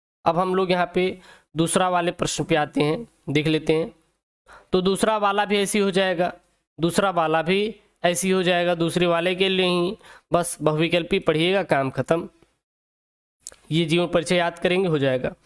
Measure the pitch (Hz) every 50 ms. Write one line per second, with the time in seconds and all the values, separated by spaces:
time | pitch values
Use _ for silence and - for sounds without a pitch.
0 | _ _ _ _ - - 165 165 185 185 185 190 190 185 190 180 175 170 - 185
1 | 180 185 214 - - - - - _ _ - 151 165 165 - 196 185 185 180 175
2 | 170 175 170 - - - - - 151 - 165 156 147 147 - - 151 147 156 -
3 | 233 - _ _ - - 139 147 151 160 156 156 156 156 156 156 165 233 - _
4 | _ _ _ _ _ _ _ _ _ - - - _ - - 185 180 190 196 175
5 | - 208 220 214 208 202 196 202 208 190 208 202 202 185 - 214 202 196 180 190
6 | 190 190 185 160 180 175 - - _ _ _ _ _ _ _ - 151 170 - -
7 | 202 196 185 170 165 156 156 160 160 160 190 196 208 220 220 - _ _ _ _
8 | - 175 175 175 - 190 185 185 185 175 180 175 175 175 175 170 165 165 - 180
9 | 175 175 170 165 170 180 185 180 190 190 190 185 185 180 180 175 175 175 220 -
10 | - - - - _ - 151 170 170 - - - 143 151 156 151 165 165 165 175
11 | 170 170 - 190 - - 160 156 160 175 190 202 180 - 160 139 135 135 127 -
12 | 131 - 160 165 - - _ _ _ _ _ _ _ _ _ _ _ _ _ _
13 | _ _ _ _ _ _ _ _ - - - _ _ - 151 160 170 151 156 170
14 | 175 165 175 180 156 - 185 175 170 170 170 - - 185 175 180 196 180 156 151
15 | 135 135 127 127 123 - - _ _